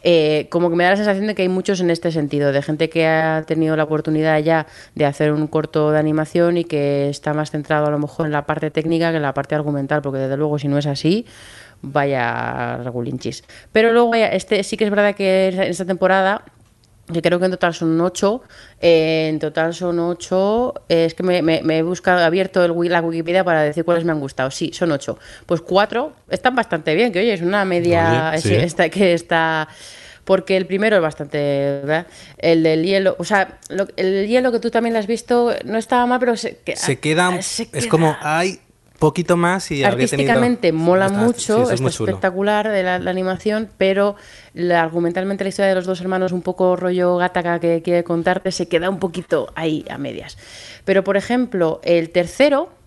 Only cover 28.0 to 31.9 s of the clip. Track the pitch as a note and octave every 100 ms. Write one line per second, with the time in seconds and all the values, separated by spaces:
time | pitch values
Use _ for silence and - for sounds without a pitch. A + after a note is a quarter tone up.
28 | E3 D#3+ D#3+ D#3+ A2 G#2 F3 D#3 E3 F3+
29 | F#3+ E3+ E3+ E3 E3 D#3+ D#3 - - -
30 | - - - F#3+ F#3 F#3+ F3 F#3+ G#3+ G#3
31 | D#3+ - C#3+ D3+ C#3+ C#3 C#3 C#3 C#3